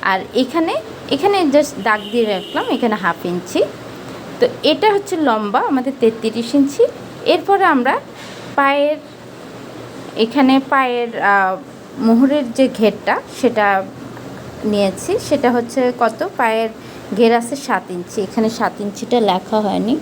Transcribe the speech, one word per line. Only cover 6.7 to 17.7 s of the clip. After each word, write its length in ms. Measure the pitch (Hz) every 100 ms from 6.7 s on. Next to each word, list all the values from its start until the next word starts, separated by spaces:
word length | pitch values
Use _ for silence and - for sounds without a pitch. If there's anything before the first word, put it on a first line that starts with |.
| - 453 - - - -
এরপরে 300 | 330 339 392 370 285
আমরা 180 | 247 427 - - - - - -
পায়ের, 400 | 277 285 285 302 - - - - - - - - - - - - 226
এখানে 280 | 285 262 269 269
পায়ের, 380 | 285 254 240 240 220
আহ, 360 | 196 202 190 190 - - - - 226
মোহরের 380 | 233 269 294 247 247
যে 80 | 262 254
ঘেরটা 360 | 214 202 - 285 - -
সেটা 280 | 247 226 208 196 190 - - - - - - - 214
নিয়েছি, 400 | 208 196 185 - 392 -
সেটা 220 | 285 240 240
হচ্ছে 240 | 233 - 247 247
কত? 180 | 233 220 349 -
পায়ের 300 | 233 220 226 220 - - - 196
ঘের 160 | 233 233
আছে 160 | 233 285
সাত 180 | -